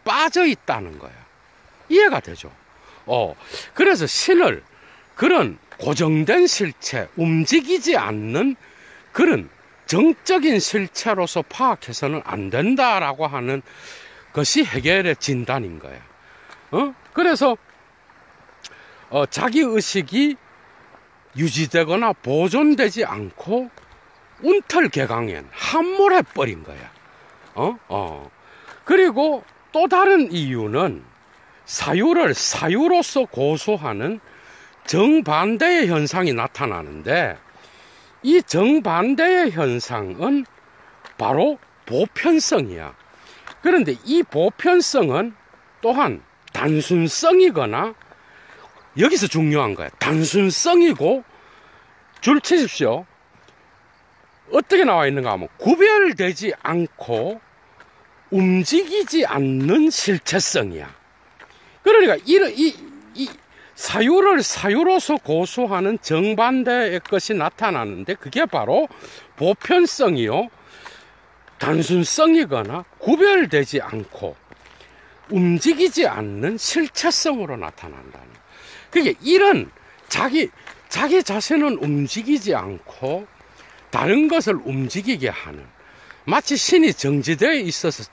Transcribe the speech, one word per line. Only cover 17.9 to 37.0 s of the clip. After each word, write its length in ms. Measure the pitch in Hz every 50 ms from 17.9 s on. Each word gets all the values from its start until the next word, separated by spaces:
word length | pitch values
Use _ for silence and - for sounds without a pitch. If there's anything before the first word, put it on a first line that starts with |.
| _ _ _ _ _ _ _ _ _ _ _ _ - _ - - - - - - - - - -
어, 160 | 117 143 143 -
자기 320 | - - - 247 226 311
의식이 760 | 311 247 220 220 - - - 196 160 - 180 247 285 294 277 - _ _ - _ _ - - - - - - - _ _ _ _ _ _ -
유지되거나 800 | 127 160 160 113 143 160 139 - 170 165 156 175 208 233 220 185
보존되지 920 | _ - 123 139 156 175 190 - 269 302 302 294 220 254 214 170 226 220
않고 640 | - - 104 104 92 - - - 170 214 247 254 233 - - - _ - _ _ _ _ _ _ _ _ -
운털개강엔 1080 | - 311 392 403 - - - 349 320 185 - 139 135 110 113 113 117 107 87 76 69 -
함몰해버린 1120 | - - - - - 320 330 359 381 392 392 403 381 370 - - - - 135 117 95 80 78
거야. 280 | 76 73 69 62 - _ _ _ - - - - - - _ - - -
어? 220 | 104 131 190 240 226 _ -
어. 440 | 175 - 95 85 78 71 71 71 _ _ _ - - - - - - - -
그리고 600 | - 349 381 381 339 214 247 294 311 294 240 - _ _ _ _ _
또 160 | - 311 349 311
다른 440 | 381 370 392 392 392 339 269 180
이유는 720 | 170 170 147 135 127 117 107 104 107 147 185 165 98 69 62 - _ _ _ _ _ _ _ _ _ _ _
사유를 680 | - - - - - 160 180 220 320 349 349 320 170 123
사유로서 920 | - - - - - - 160 180 240 311 349 359 349 285 - - 277 254
고수하는 920 | - - 123 135 147 160 151 - 214 214 175 151 127 104 101 120 170 220 214 _ - - - - - - - - - _ _ -
정반대의 1040 | - - 170 208 277 311 320 208 156 151 156 180 208 233 214 311 349 359 339 269 175
현상이 460 | 170 156 147 139 - 185 190 160 127
나타나는데, 1040 | 113 117 - - - 143 120 95 85 78 73 73 78